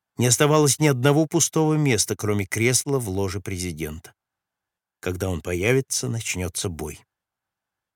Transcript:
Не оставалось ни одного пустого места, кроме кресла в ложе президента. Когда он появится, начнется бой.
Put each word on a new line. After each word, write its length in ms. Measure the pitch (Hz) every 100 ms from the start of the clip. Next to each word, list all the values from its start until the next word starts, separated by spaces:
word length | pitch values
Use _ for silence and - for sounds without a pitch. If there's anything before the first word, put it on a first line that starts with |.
| _ -
Не 80 | 120
оставалось 520 | 123 151 151 147 -
ни 100 | 151
одного 360 | 131 131 147
пустого 480 | 160 170 - - 156
места, 440 | 156 147 110 - -
кроме 280 | 104 104
кресла 540 | 98 - 117 127 - 139
в 100 | 117
ложе 320 | 95 98 95
президента. 720 | - 95 90 76 76 78 - _ _ _ _ _ _ _ _ _
Когда 300 | - 92 98
он 100 | 87
появится, 640 | 82 87 98 131 131 - 127
начнется 600 | 117 - - 90 - 101
бой. 320 | 80 78 69 _ _ _ _ _ _ _ _ _